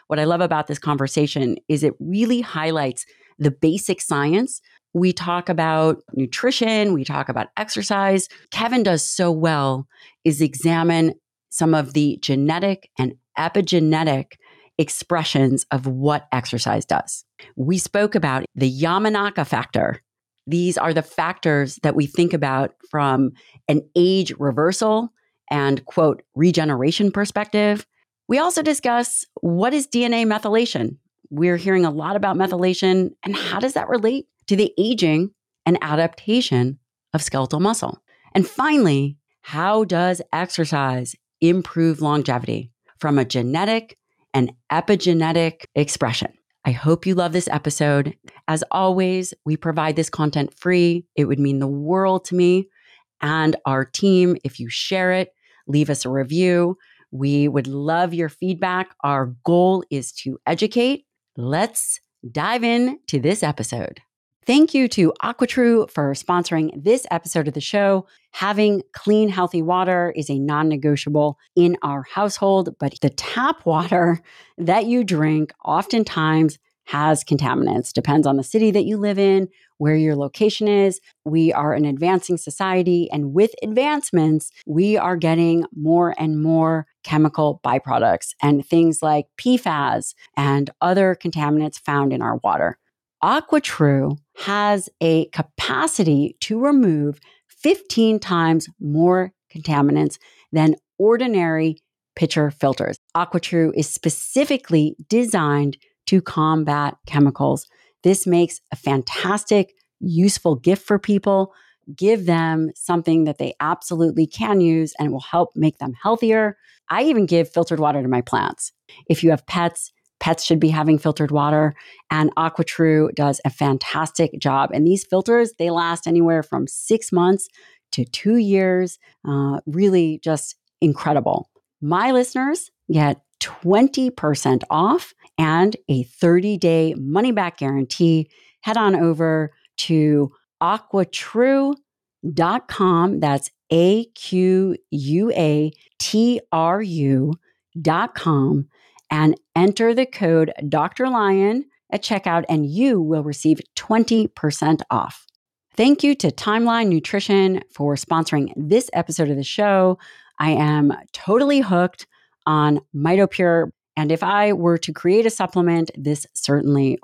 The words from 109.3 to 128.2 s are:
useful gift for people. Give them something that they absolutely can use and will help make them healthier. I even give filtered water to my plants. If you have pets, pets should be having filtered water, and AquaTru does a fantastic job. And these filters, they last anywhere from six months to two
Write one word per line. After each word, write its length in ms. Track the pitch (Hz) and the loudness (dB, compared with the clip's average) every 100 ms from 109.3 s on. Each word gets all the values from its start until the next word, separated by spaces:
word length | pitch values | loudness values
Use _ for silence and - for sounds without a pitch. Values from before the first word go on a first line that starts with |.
| 208 - 208 190 _ _ - | -2 2 0 0 _ _ -10
useful 540 | 185 165 196 - 170 | -2 2 2 2 0
gift 320 | 139 170 196 - | 0 2 0 0
for 140 | 202 | -2
people. 560 | - 202 202 196 196 _ _ _ - 143 | 0 0 2 0 0 _ _ _ -20 -2
Give 320 | 196 220 175 | 2 2 2
them 420 | 165 165 160 160 - | 0 0 0 -2 -4
something 480 | - 175 165 165 | -4 -2 2 2
that 160 | 156 147 | 2 -2
they 160 | 135 - | -6 -6
absolutely 680 | 151 175 - 165 165 156 156 | -4 -4 -4 0 0 2 0
can 340 | - 220 202 | -2 0 2
use 320 | 170 160 156 - | 4 2 0 -4
and 120 | 147 | -4
will 100 | 135 | -4
help 340 | - 170 175 - | -2 -2 0 0
make 240 | 156 - | -2 -2
them 140 | 135 120 | -8 -6
healthier. 560 | 202 226 226 220 214 202 _ _ - | -2 0 2 2 0 -4 _ _ -6
I 180 | 185 285 | -2 2
even 200 | 247 180 | 2 2
give 260 | 170 165 | 2 2
filtered 280 | - 170 160 | 0 -2 0
water 240 | 151 143 | 0 0
to 40 | 127 | 0
my 140 | 127 | -2
plants. 500 | 120 117 98 - - _ _ - - | 0 -2 -4 -6 -12 _ _ -10 -4
If 160 | 165 | 2
you 80 | 165 | 2
have 160 | 151 - | 2 -2
pets, 440 | 180 170 165 - _ _ - | -4 -4 -4 -14 _ _ -8
pets 240 | - 165 | -4 -2
should 160 | - 156 | 0 2
be 100 | 156 | 2
having 280 | 156 151 156 | 2 2 2
filtered 320 | 160 151 147 | 2 -2 0
water, 460 | 147 147 151 151 143 - - - | 0 0 2 0 -2 -14 -18 -6
and 240 | 156 151 - | 0 0 0
AquaTru 760 | 160 160 165 - 160 156 151 | -2 -2 -4 0 2 4 2
does 260 | - 143 139 - | 0 -2 -2 -4
a 60 | |
fantastic 800 | - 143 131 - 151 160 - 165 147 | -2 -2 -2 -4 -6 -4 -2 -2 -2
job. 320 | 147 135 139 | -2 0 0
And 140 | 127 160 | 2 2
these 160 | 196 | 2
filters, 500 | - 185 180 233 226 - | 0 -2 2 2 0 -2
they 100 | 175 | -2
last 380 | 170 170 170 - | -2 -2 -4 0
anywhere 340 | 170 170 165 | 2 4 2
from 240 | 151 135 135 | -2 -4 -6
six 460 | - - 220 - | -6 -2 -2 0
months 380 | 180 175 190 - _ _ _ _ | 2 2 2 -2 _ _ _ _
to 120 | - | -6
two 340 | 123 - | -6 -4